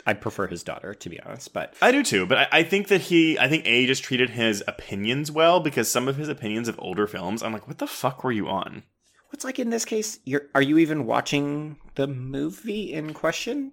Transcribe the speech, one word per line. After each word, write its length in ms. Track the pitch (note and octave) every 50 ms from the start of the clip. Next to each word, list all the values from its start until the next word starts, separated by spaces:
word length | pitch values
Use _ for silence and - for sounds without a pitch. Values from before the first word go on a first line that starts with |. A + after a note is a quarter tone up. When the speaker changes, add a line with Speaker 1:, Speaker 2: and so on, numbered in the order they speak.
| -
Speaker 1:
I 80 | - G#2
prefer 340 | - - A2+ - - F#2+
his 160 | F2+ F2 E2 -
daughter, 300 | - - - - F#2 G#2+
to 160 | - - F2
be 100 | E2+ -
honest, 320 | - - G#2 A#2+ - - -
but 200 | F#2+ D2+ - - -
Speaker 2:
I 100 | F#3 A3+
do 120 | C4 C#4+ B3
too, 220 | - A#2 F#2+ F#2
but 120 | F#2 C3+
I, 220 | A2+ C#3 - C#3+ D#3+
I 40 | E3
think 240 | E3 F#3+ G3+ G3 -
that 120 | G3+ F3
he, 380 | - - F3 E3 D#3+ D#3+ D3+ -
I 80 | B2+
think 180 | C3+ D#3 D#3+ -
A, 200 | - A#2 B2 B2+
just 180 | B2 C3+ C3+ -
treated 280 | - C3+ A#2+ B2+ A#2+
his 320 | A2 A#2+ A2+ A2+ G#2+ G2+ -
opinions 640 | - - - - - G#2+ G2 G2+ A2+ B2+ C#3+ D#3 D3+
well 280 | D3 D#3 D#3+ E3+ F3 F3+
because 280 | D#3 D3+ - B2+ A2+ -
some 180 | - A#2+ B2+ C3+
of 80 | C#3
his 100 | C#3+ D3+ D3+
opinions 380 | C#3 - A#2 G#2+ G#2+ A2+ A#2+
of 80 | A2+ - -
older 280 | - F#2 F#2 G2+ G#2
films, 340 | - - F#2 F2+ F2+ A2 A2+ -
I'm 100 | A2+ A2
like, 140 | G#2 -
"What 100 | - D#3+
the 100 | - D4
fuck 360 | C#4+ - - - C3 C3+ - -
were 80 | C3 A#2+
you 140 | G#2 F2+ -
on?" 340 | G2 F#2 - - - - - _ _ _ _ _ _ _ _ _ -
Speaker 1:
It's 100 | - -
like, 160 | C4 C4 C#4
in 100 | A#3+ A#3
this 140 | A#3 A3+ -
case, 360 | - A3+ G#3+ G#3+ - - - -
you're, 200 | C3 C3+ C#3+ - - -
are 60 | C#3
you 160 | C#3 C#3 D#3
even 280 | E3 E3 D3+ D#3 D3+ B2
watching 720 | A2+ A#2 B2+ - - D3+ C#3+ C#3+ C#3+ D3 D3+ D3+ D#3 D3 - - - -
the 120 | - C#3
movie 840 | C#3+ C#3 B2+ B2+ C3 C3+ C#3 D3 E3 F#3+ - - A3 G3+ G#3+ G3 - C#3
in 200 | D#3+ D3+ D#3 D3+
question? 560 | - - D#3+ E3 - - A#3 B3 C#4+ C4+ C4+